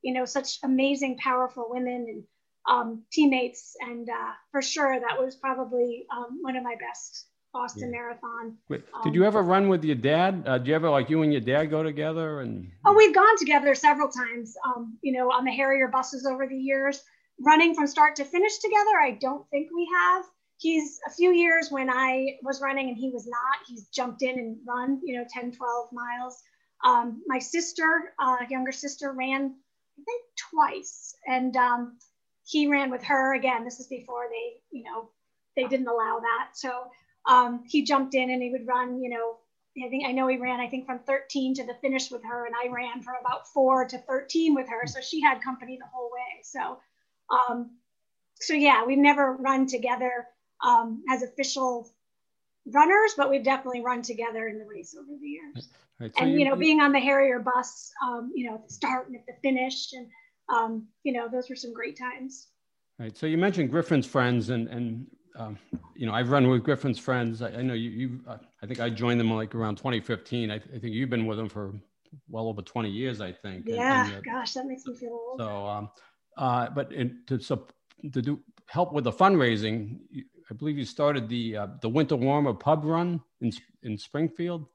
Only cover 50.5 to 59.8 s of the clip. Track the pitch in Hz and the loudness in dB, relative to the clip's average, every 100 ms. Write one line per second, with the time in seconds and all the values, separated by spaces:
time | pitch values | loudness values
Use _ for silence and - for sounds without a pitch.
50.5 | _ - 247 226 226 311 254 247 - 269 | _ 4 4 4 -6 -2 -2 -2 -4 -4
51.5 | 277 262 240 233 _ _ _ _ _ _ | -2 -2 -2 -8 _ _ _ _ _ _
52.5 | _ 262 262 320 403 427 339 277 277 226 | _ 0 6 8 8 6 4 2 2 2
53.5 | 262 262 247 240 247 233 220 233 220 220 | 0 -2 -6 -4 -4 -6 -6 -6 -4 -6
54.5 | 214 214 208 175 311 277 285 294 302 302 | -8 -14 -16 -18 -20 -18 -14 -12 -12 -12
55.5 | 190 - _ _ _ 117 - 262 285 277 | -16 -18 _ _ _ -6 0 2 4 2
56.5 | 269 320 311 285 277 262 277 269 247 220 | 4 4 6 6 4 4 4 4 2 0
57.5 | 247 247 - - - 254 240 240 285 240 | -2 -2 -12 -20 -8 -6 -6 -8 -8 -8
58.5 | 220 - - 269 254 254 240 - - 277 | -10 -16 -8 -4 -4 -6 -14 -16 -4 -2
59.5 | 254 262 262 | 0 -2 -6